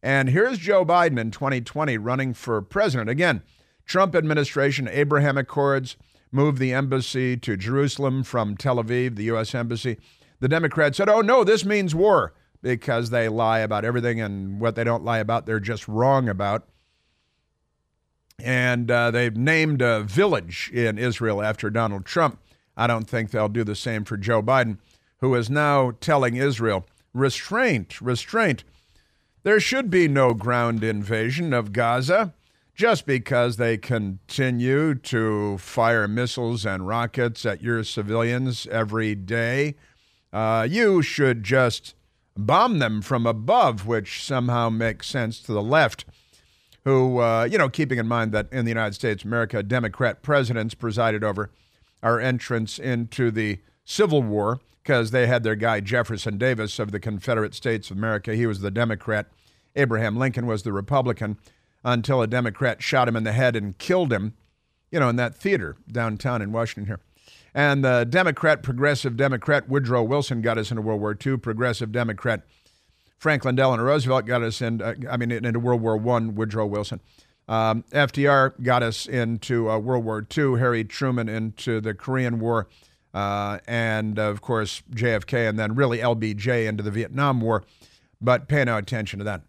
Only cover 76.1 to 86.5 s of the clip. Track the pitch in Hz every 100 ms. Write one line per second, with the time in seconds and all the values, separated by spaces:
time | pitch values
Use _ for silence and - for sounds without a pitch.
76.1 | 120 113 104 110 110 107 101 104 92 _
77.1 | _ _ _ - 110 113 113 - 147 139
78.1 | - 139 139 135 - 127 123 117 107 -
79.1 | 127 117 117 - 120 110 110 110 127 110
80.1 | 107 107 - 143 120 127 117 107 - 135
81.1 | 123 113 110 110 104 - 113 107 101 -
82.1 | 131 123 117 113 113 98 _ _ _ _
83.1 | 95 101 101 101 101 - 117 117 110 107
84.1 | 104 107 104 - 113 104 - - 113 120
85.1 | 110 - 123 113 107 107 113 139 117 120
86.1 | 117 110 104 107